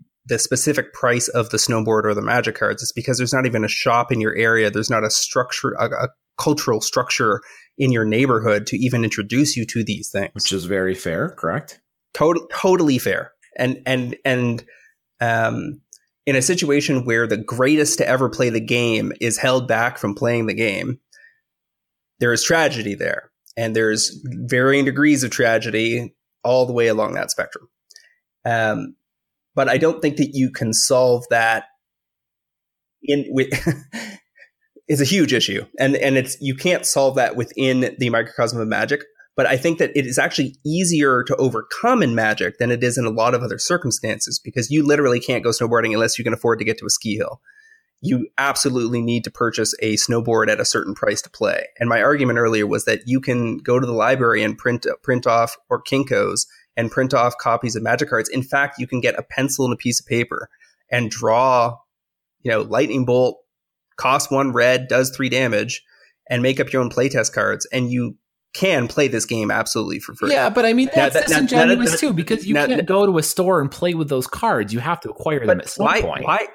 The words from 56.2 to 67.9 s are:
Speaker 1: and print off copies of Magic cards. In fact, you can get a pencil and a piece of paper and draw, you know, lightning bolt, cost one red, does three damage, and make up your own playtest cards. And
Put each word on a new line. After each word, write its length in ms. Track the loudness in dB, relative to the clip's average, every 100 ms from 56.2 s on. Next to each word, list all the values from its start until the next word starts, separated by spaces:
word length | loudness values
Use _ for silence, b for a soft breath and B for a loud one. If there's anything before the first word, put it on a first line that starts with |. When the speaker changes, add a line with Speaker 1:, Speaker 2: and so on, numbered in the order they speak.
| 0 -2 b b b -6
Speaker 1:
and 140 | -4
print 220 | -2 0
off 240 | 2 2 0
copies 380 | -2 0 -2 -4
of 60 |
Magic 260 | 0 0 0
cards. 220 | -2 -2
In 120 | -4
fact, 360 | -2 0 -2 -4
you 80 | -6
can 140 | -2
get 180 | -2 -2
a 40 |
pencil 440 | -6 -4 -2 0 0
and 80 |
a 20 | 0
piece 240 | -2 -4
of 60 | -2
paper 420 | -2 -2 -6 -12 b b b -4
and 200 | -2 -2
draw, 640 | -2 2 4 4 4 2 -2 _ _ _ _ _ _
you 80 | -2
know, 120 | 0
lightning 420 | 0 0 2 0
bolt, 340 | 2 2 2 -2 _ _ _ _ _ -4
cost 340 | 0 0 2
one 220 | 0 2
red, 360 | 4 4 4 2
does 220 | 0 0
three 140 | -2 -2
damage, 540 | 0 2 0 -2 -8 b b b b -6
and 140 | 0
make 160 | 0 0
up 140 | 0
your 80 | 0
own 80 | 0
playtest 440 | 0 0 0 -2
cards. 320 | 0 -2 -2 -4
And 200 | -4 -2